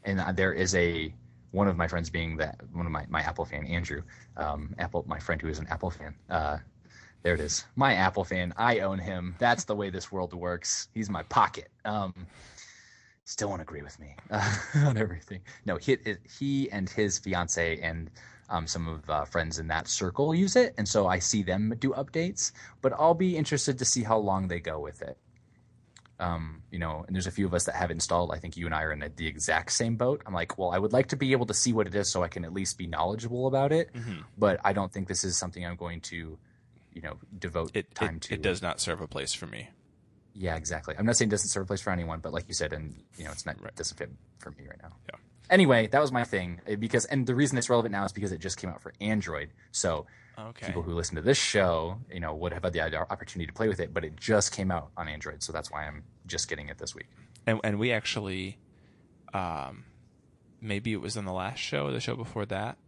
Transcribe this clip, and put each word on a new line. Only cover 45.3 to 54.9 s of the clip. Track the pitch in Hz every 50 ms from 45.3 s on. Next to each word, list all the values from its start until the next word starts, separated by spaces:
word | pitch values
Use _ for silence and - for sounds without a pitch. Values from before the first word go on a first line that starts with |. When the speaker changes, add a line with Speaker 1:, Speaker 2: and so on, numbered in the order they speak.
| _ - - -
Speaker 1:
Anyway, | 180 190 185 143 127 117 110 104
that | - 139
was | 151 135
my | 131 123 117
thing, | - - 95 90 87 85 85 - -
uh, | 107
because, | 104 110 110 - 120 -
and | - 147 135 123
the | 120 123
reason | 123 147 131 135 123
it's | 113 -
relevant | 123 117 113 117
now | 98 98 98
is | 95
because | - 104 104 95
it | 92 82
just | 87 95 92
came | - - 92
out | 82 -
for | - 76 - _
Android. | 101 107 110 107 87 85 80 71 76 76 - - - -
So | - - - 90 80 76 71 - - - - - - -
Speaker 2:
Okay. | 107 113 120 - 113
Speaker 1:
people | 90 95 -
who | 82 90
listen | 85 85 80 - 90
to | 78
this | 80 117 139 -
show, | - - - 104 95 90 85 80 80 85 95 110 127 -
you | - 92
know, | 82 78 78
would | 78 87 87
have | 85 90 -
had | 92 87
the | 82
ide-, | 80 80 78
opportunity | 78 85 - 95 - - - - 90 85
to | 76 -
play | - 113 110
with | 95 90
it, | 87 78 82
but | 87 80
it | 78 78
just | - - - 110 104 95 -
came | - - 95 92
out | 90 85 76 -